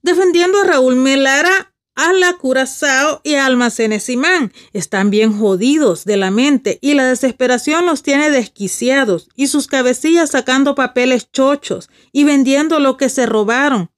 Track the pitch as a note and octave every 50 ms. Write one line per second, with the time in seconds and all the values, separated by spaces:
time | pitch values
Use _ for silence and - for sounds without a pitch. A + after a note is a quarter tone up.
0 | - E4+ F4+ E4+ F#4+ F#4 E4 F4 F4 F4+ F#4+ G4+ G4 F#4 E4 C4+ C4 B3+ B3+ B3+
1 | C4 C4+ C4+ C#4 C4+ C4+ C4+ C#4 D#4 F4 F#4+ F#4+ F#4 _ _ _ _ _ _ -
2 | D4 E4 F#4 F#4+ F4+ F4+ F4+ F4 - C4 C4 C4 C4 B3+ - - - C#4+ C4+ C4
3 | C#4+ D4+ D4 - _ D4 D4 C#4 C4+ C4+ B3+ B3 B3 A#3 A3+ - A3+ A3 G#3+ G#3
4 | G#3 - B3+ A#3+ C#4 E4+ F#4 F4 C4+ F#3+ _ - - _ _ G3+ E3 - - G3
5 | G3 G#3 G3 G#3 A3 A3 G#3+ G#3 A3 G3+ F#3+ F3+ G#3+ B3+ D4 D#4 D4 A3 E3+ -
6 | - F#3+ G#3 G3 G3 F#3+ G3 A3 C4 D4 C#4+ B3 - G3+ - - - C#4 D4 C#4
7 | C4 B3+ B3+ B3 - C4 A3+ _ B3+ B3 B3+ B3 - D4 D#4 E4 F4 F4+ D#4+ -
8 | - - C#4 C#4 D4+ D4+ C#4+ C4+ G#3+ - _ _ G3+ F#3 - - A#3 B3 C4 C#4
9 | C4+ G#3+ F#3 D#3+ - _ _ - C4+ C4+ - D4 - - - C4 B3+ B3 B3+ -
10 | - D#4 E4+ E4+ E4 C#4+ - C4+ B3 - B3+ C4+ C#4 C#4+ C#4 C#4 C4 B3 - B3
11 | B3 B3+ B3+ A#3 - _ _ - C4 C4+ D4 C#4 - - F#3 F3+ - _ _ _
12 | _ _ _ C#4 D4 D4 C#4+ C#4 C4+ C4 C4+ C#4 D4+ D#4+ E4 D4+ C#4 C4+ B3+ C4
13 | C4+ C4 - C4+ B3 A3 A3+ G#3+ G#3 G3+ A#3 B3+ C#4+ D4 C4+ G#3+ E3+ - _